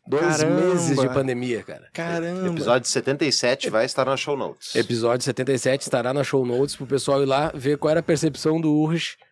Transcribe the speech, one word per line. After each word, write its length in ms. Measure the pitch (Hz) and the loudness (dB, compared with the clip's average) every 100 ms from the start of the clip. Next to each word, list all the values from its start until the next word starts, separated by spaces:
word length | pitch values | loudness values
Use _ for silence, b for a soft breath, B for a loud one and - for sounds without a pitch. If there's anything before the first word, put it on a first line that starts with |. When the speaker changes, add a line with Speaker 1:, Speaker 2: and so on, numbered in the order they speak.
| - | -2
Speaker 1:
Dois 300 | 143 151 156 | 0 2 2
Speaker 2:
Caramba. 240 | 156 - | 2 2
Speaker 1:
meses 400 | 185 180 170 139 | 2 2 2 2
de 80 | 131 | 2
pandemia, 540 | 131 131 123 127 110 | 2 0 -2 -2 -4
cara. 260 | - - - | -6 -14 -14
Speaker 2:
Caramba. 540 | - 165 170 165 180 185 | -10 -6 -4 -4 -4 -4
Speaker 3:
Episódio 380 | 165 135 123 - | -2 2 2 2
setenta 340 | - - 143 | -2 -2 0
e 80 | 156 | 0
sete 380 | - 123 131 240 | 0 0 0 0
vai 160 | 110 123 | 0 0
estar 180 | - | 0
na 100 | 131 | 0
show 220 | 135 - 143 | -2 -2 -4
notes. 380 | 95 - - - | -6 -8 -4 -2
Speaker 1:
Episódio 480 | 113 120 117 123 | 0 0 0 0
setenta 260 | 131 120 131 | -2 -2 -2
e 80 | 135 | 0
sete 220 | 131 139 | 0 -2
estará 320 | - 131 117 | 0 -2 0
na 100 | 139 | -2
show 220 | 135 139 | 0 0
notes 320 | 123 123 143 - | 0 0 -2 -4
pro 80 | |
pessoal 380 | 131 135 135 139 | -4 -2 0 0
ir 40 | 139 | 2
lá 240 | 135 156 | 2 0
ver 240 | 151 131 147 | -2 -2 0
qual 120 | 151 | 2
era 100 | 160 | 2
a 20 | |
percepção 580 | 165 156 160 135 156 160 | 2 2 0 0 0 2
do 100 | 160 | 2
Urrich 460 | 151 156 165 - - b | 2 2 0 -4 -10 b